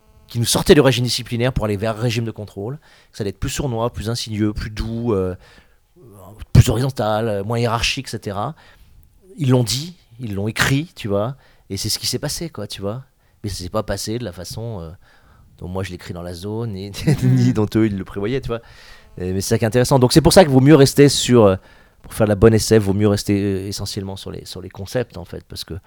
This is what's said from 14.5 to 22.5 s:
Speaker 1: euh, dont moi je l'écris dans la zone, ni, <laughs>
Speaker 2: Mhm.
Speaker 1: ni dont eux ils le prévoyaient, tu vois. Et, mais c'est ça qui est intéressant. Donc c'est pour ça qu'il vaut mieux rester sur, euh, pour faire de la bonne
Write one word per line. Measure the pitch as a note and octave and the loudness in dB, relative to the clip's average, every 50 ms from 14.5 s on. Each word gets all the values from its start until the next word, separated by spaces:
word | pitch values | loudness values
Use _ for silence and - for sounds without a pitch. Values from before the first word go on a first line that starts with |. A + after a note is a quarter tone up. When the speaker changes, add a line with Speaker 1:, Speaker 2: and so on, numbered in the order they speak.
| - G#2+ A2+ A#2+ A2 F#2 | -12 -10 -10 -10 -10 -10
Speaker 1:
euh, | E2 D#2+ E2+ - _ _ _ _ _ _ _ _ - _ _ - | -12 -14 -16 -18 _ _ _ _ _ _ _ _ -20 _ _ -16
dont | E2+ | -14
moi | F2 F#2 F#2+ F#2+ | -8 -8 -8 -8
je | F2+ | -8
l'écris | F2+ E2+ - - F2+ | -10 -14 -14 -14 -12
dans | F2 F2 | -12 -10
la | F2 F2+ | -12 -12
zone, | E2 F2+ G#2 G#2+ A2+ A#2 A#2 G2 | -12 -10 -10 -8 -8 -8 -8 -8
ni, | F#2+ G2 G2+ G2 - | -10 -10 -12 -12 -2
<laughs> | - | 0
Speaker 2:
Mhm. | D#3 C#3 - B2 B2+ B2+ | 2 2 2 4 2 4
Speaker 1:
ni | B2+ A#2+ B2+ - | 4 4 2 2
dont | G#2+ G#2+ G2+ - | 0 -2 2 2
eux | A2 A2 | 2 2
ils | A2 G2+ | 2 0
le | F#2+ F#2 | -2 -6
prévoyaient, | - - G2+ G2+ A2 C3 C3 | -8 -8 -6 -4 -4 -4 -4
tu | B2 | -4
vois. | B2 A#2 A2+ - - - - - - - - - - - | -6 -6 -8 -8 -14 -20 -20 -20 -20 -20 -20 -20 -20 -12
Et, | - F2+ F2+ F#2 | -8 -6 -4 -4
mais | G2 | -4
c'est | F#2 - | -2 0
ça | A2+ A2 | 0 0
qui | A2+ | 0
est | |
intéressant. | A2 G#2 B2 B2 - D3 C3 | 0 2 2 2 4 4 4
Donc | B2 B2 - | 4 6 4
c'est | D#3+ | 4
pour | C#3 E3+ D3 | 4 8 8
ça | G3 F3+ | 8 8
qu'il | D3 | 8
vaut | C3 C3 | 6 6
mieux | B2+ C#3+ D#3+ | 8 8 8
rester | C#3 C#3 C3 - - C#3+ C#3 | 8 8 6 8 6 6 6
sur, | - - - - B2 A#2+ G#2+ | 6 2 2 4 6 8 8
euh, | G2 F#2 F#2+ - - - - - _ _ _ | 6 6 2 -4 -14 -20 -20 -20 _ _ _
pour | - - - | -20 -16 -2
faire | - A2+ | 0 0
de | G#2 | 2
la | G#2 | 4
bonne | F#2+ A2 A2+ | 6 6 6